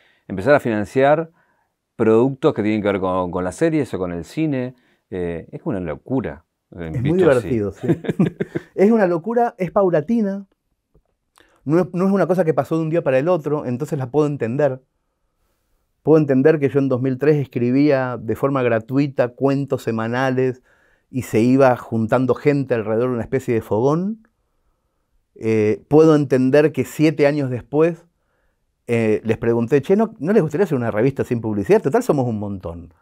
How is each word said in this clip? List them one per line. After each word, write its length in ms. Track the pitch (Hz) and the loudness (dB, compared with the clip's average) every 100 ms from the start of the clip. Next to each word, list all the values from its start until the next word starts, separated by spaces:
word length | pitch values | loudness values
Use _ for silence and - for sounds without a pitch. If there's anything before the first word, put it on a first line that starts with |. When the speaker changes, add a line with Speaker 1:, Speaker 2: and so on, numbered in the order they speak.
| _ _ - | _ _ -12
Speaker 1:
empezar 260 | 98 98 | -4 2
a 60 | 143 | 2
financiar 680 | 127 107 104 131 135 156 160 _ _ _ _ _ _ | 2 -4 -2 0 2 2 -2 _ _ _ _ _ _
productos 600 | - 110 110 131 135 156 | -2 2 4 2 0 -2
que 80 | 127 | 0
tienen 200 | 104 107 | -2 0
que 60 | 101 | -2
ver 100 | 98 | -2
con, 300 | 92 92 90 | -2 -2 -4
con 140 | 87 | -4
las 100 | 90 | -6
series 380 | 87 165 160 123 | -2 -2 0 -4
o 40 | 95 | -4
con 140 | 90 | -6
el 120 | 87 | -6
cine. 500 | 82 - 160 135 123 123 _ _ _ | -8 -6 -4 -4 -6 -12 _ _ _
Eh, 360 | 92 87 85 - | -8 -6 -8 -12
es 80 | - | -12
una 140 | - 104 | -8 -6
locura, 640 | 87 73 - 131 92 71 _ _ _ - | -6 -10 -6 -6 -6 -10 _ _ _ -14
eh, 140 | 82 | -10
Speaker 2:
Es 80 | 98 | -6
muy 100 | 135 | -2
Speaker 1:
visto 180 | 175 170 | 2 4
así. 180 | 127 113 | 2 2
Speaker 2:
divertido, 240 | 117 101 | -2 -2
sí. 140 | - 127 | -4 -2
Speaker 1:
<laughs> 880 | 160 - - 170 - - - - | -2 -2 -2 -2 -2 -6 -6 -8
Speaker 2:
Es 160 | - 196 | 0 4
una 160 | 226 185 | 4 2
locura, 480 | 170 170 240 240 - | 0 -2 0 0 -2
es 120 | 175 | -6
paulatina. 760 | - 190 165 147 233 202 196 196 _ _ _ _ _ _ _ _ _ _ _ | -2 0 0 0 -2 -2 -4 -12 _ _ _ _ _ _ _ _ _ _ _
No 160 | - 160 | 0 0
es, 60 | 185 | 0
no 140 | 180 190 | 0 0
es 60 | |
una 140 | 196 180 | 2 2
cosa 180 | 185 | 2
que 100 | 165 | 2
pasó 220 | 143 135 160 | 0 -2 -2
de 60 | |
un 80 | 160 | -2
día 120 | 170 | -2
para 160 | 160 131 | 0 2
el 100 | 151 | 2
otro, 360 | 180 147 147 120 | 0 0 -4 -4
entonces 320 | 123 147 156 | -6 -4 -6
la 120 | 127 | -2
puedo 160 | 147 147 | 0 0
entender. 560 | 143 113 127 147 131 _ _ _ _ _ _ _ _ _ _ _ _ | -2 -4 0 -2 -2 _ _ _ _ _ _ _ _ _ _ _ _
Puedo 160 | - 156 | 4 4
entender 400 | 147 131 143 160 | 4 4 4 2
que 100 | 139 | 0
yo 120 | 139 | 0
en 80 | 135 | 0
dos 120 | 127 | 0
mil 180 | 135 127 | -2 0
tres 180 | 143 151 | 0 0
escribía 840 | 135 - 120 131 147 135 127 123 | -2 -4 0 2 2 2 -2 -6
de 140 | 113 | -6
forma 280 | 110 139 139 | -4 -2 0
gratuita 680 | 123 113 110 131 143 135 123 | 0 0 -2 -2 -2 -2 -4
cuentos 540 | - 135 139 135 131 | -2 -2 0 -2 -4
semanales 800 | - 113 113 120 131 131 131 123 _ _ _ _ _ | -4 -4 -4 -2 -2 0 -2 -4 _ _ _ _ _
y 120 | 127 | -10
se 180 | 104 117 | -2 0
iba 360 | 120 131 135 120 | 4 6 4 2
juntando 580 | - 113 110 123 127 | -2 -4 0 0 0
gente 400 | 120 147 143 127 | 0 0 0 -2
alrededor 360 | 120 104 110 127 | -4 -2 -2 0
de 40 | |
una 80 | 123 | -2
especie 320 | 110 131 - | -4 -6 -2
de 80 | 113 | -2
fogón. 640 | 110 104 131 160 190 220 _ _ _ _ _ _ _ _ _ _ _ | -2 -2 0 0 -4 -8 _ _ _ _ _ _ _ _ _ _ _
Eh, 500 | - 113 110 107 107 - | -8 -2 0 2 -2 2
puedo 280 | 147 160 151 | 4 6 4
entender 560 | 139 131 131 143 151 | 2 2 4 4 2
que 120 | 135 | 0
siete 420 | 123 - 151 147 143 | -6 0 0 2 0
años 240 | 147 131 | 0 -4
después, 540 | 123 - 147 165 165 _ _ _ _ _ _ _ _ - | -6 -4 0 0 -2 _ _ _ _ _ _ _ _ -4
eh, 320 | 117 110 107 | -2 0 0
les 160 | 107 110 | 0 -2
pregunté, 420 | 117 117 117 143 | 0 0 2 0
"Che, 140 | - | 2
¿no, 200 | 196 220 - | 2 0 -4
no 140 | 143 | 0
les 100 | 220 | 0
gustaría 220 | 156 156 | 0 0
hacer 120 | 190 139 | 0 0
una 140 | 117 | -2
revista 320 | 101 131 135 | 0 0 0
sin 180 | 113 120 | -4 -4
publicidad? 400 | 110 104 98 214 | -2 -4 2 2
Total, 220 | 165 226 | 2 0
somos 240 | 247 151 123 | 0 0 -2
un 140 | 107 | -4
montón. 520 | 104 98 85 82 82 _ | -6 -8 -10 -12 -16 _